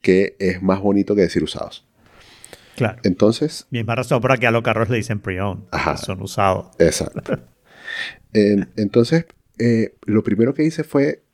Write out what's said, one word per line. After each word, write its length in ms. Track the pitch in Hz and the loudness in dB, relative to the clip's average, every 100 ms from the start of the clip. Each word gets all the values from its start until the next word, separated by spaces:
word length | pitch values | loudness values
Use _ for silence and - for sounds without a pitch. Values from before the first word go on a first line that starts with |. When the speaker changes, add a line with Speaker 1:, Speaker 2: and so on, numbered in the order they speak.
Speaker 1:
que 360 | - 92 98 - | 4 4 2 -2
es 240 | 95 90 | -4 -2
más 180 | 95 95 | 0 0
bonito 360 | 101 101 101 104 | 2 0 2 2
que 60 | |
decir 200 | 87 - | 2 0
usados. 420 | 78 - - - _ _ _ _ - - - - _ - | -4 -6 -12 -14 _ _ _ _ -20 -20 -20 -20 _ -4
Speaker 2:
Claro. 240 | 113 92 | -4 -2
Speaker 1:
Entonces 640 | 104 87 107 113 151 - - | -2 4 2 2 -2 -6 -8
Speaker 2:
Misma 260 | 123 110 117 | -6 -4 -4
razón 240 | 117 135 | 0 0
por 100 | 123 | 2
la 60 | 131 | 2
que 80 | 120 | 2
a 40 | |
los 100 | 117 | 0
carros 260 | 120 110 110 | 0 -2 0
le 100 | 120 | -2
dicen 200 | 120 104 | -2 -6
pre-owned, 460 | - 92 101 92 - | -4 -4 -4 -6 -8
Speaker 1:
Ajá. 240 | 82 78 73 | -4 -2 -4
Speaker 2:
que 100 | - | -6
son 160 | 95 | -8
usados. 460 | 101 - 98 95 - _ | -8 0 2 2 -4 _
Speaker 1:
Exacto. 640 | 82 - - - - - - _ _ - - | 2 2 -6 -8 -6 -6 -8 _ _ -20 -14
<laughs> 460 | - - - _ | -10 -10 -12 _
En-, 360 | 110 104 101 92 - | 2 4 4 0 -4
entonces, 500 | 101 120 117 160 165 _ _ _ | 0 2 4 2 -2 _ _ _
eh, 380 | 117 113 110 _ - | 0 0 0 _ 0
lo 160 | 107 | 0
primero 320 | - 101 117 | 2 -2 -4
que 80 | 139 | -2
hice 200 | 156 160 | -2 -2
fue 380 | - 143 139 147 _ | -2 0 0 -2 _